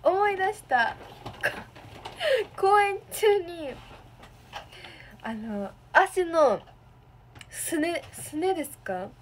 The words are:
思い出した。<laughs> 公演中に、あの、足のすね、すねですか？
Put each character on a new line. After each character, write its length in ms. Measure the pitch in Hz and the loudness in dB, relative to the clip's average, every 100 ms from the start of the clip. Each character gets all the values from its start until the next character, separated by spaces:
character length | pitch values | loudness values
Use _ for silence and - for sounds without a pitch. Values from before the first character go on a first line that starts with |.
思 260 | 302 381 415 | 2 4 2
い 80 | 381 | 2
出 160 | 381 | -2
し 120 | 415 | -4
た。 320 | - 247 226 - - - - - - - - | -2 0 2 -2 -16 -16 -16 -6 -6 -6 -14
<laughs> 760 | - - - - - 659 523 403 - | -20 -20 -18 -18 -4 0 2 0 0
公 240 | 381 415 | 4 6
演 180 | 403 403 - | 4 -2 -8
中 300 | - 427 403 | 2 4 4
に、 280 | 339 339 294 233 - - - - - - - - - - - - - - | 0 -10 -10 -12 -16 -20 -20 -20 -20 -20 -18 -16 -16 -20 -20 -20 -20 -14
あ 100 | 226 | -10
の、 380 | 226 226 208 196 - - | -8 -6 -6 -8 -12 2
足 320 | 311 381 381 | 4 4 0
の 360 | 339 330 285 190 - - - - - - - - - | 0 4 4 2 -6 -20 -20 -20 -20 -20 -20 -20 -18
す 300 | - - 330 | -10 -4 -2
ね、 240 | 320 330 - | -2 -4 -10
す 240 | - - 302 | -16 -10 -2
ね 180 | 370 | -2
で 100 | 370 | -2
す 120 | 277 - | -4 -10
か？ 300 | - 185 202 - | -8 -6 -6 -12